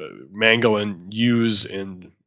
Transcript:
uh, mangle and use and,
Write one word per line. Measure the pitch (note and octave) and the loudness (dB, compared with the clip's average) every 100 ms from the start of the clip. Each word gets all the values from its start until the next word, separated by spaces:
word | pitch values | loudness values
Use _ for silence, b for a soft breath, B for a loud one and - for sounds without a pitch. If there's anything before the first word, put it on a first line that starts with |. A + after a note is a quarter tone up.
uh, | D#2 G1+ C2+ | -16 -16 -16
mangle | G2+ A2+ A#2 A#2+ G#2 | 0 2 4 4 2
and | G2+ F2 F2+ | -2 -8 -10
use | A2 A#2+ A#2 A2+ G#2 | 0 2 4 2 2
and, | - G2 G2 F#2 F2+ _ | -2 -4 -10 -12 -18 _